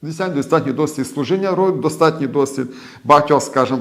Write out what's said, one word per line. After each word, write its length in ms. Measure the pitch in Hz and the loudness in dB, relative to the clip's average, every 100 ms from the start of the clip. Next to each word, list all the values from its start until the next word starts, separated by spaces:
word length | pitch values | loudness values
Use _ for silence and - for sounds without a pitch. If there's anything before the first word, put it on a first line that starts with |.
діяльності, 340 | 147 160 190 147 | -10 -6 -4 -4
достатній 360 | 135 160 135 | 0 0 0
досвід 360 | 127 151 151 131 | -2 -2 -2 -8
служіння, 460 | - 131 190 190 | -4 -2 0 0
ро-, 260 | 180 190 180 | 0 0 0
достатній 460 | 147 156 160 156 139 | -2 2 2 2 -4
досвід 400 | 127 135 - 127 - - - | -2 -2 -2 -8 -10 -20 -18
багатьох, 380 | - 143 147 147 | 4 4 6 2
скажімо 380 | - 135 127 131 | 2 0 0 -2